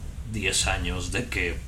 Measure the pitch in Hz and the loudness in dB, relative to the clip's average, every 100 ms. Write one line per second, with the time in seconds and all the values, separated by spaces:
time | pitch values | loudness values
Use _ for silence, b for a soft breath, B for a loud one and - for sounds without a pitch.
0 | - - 113 110 95 - 98 92 90 90 | -8 -6 -4 0 2 4 4 2 0 0
1 | 90 92 - 98 87 - | 0 0 0 0 0 -2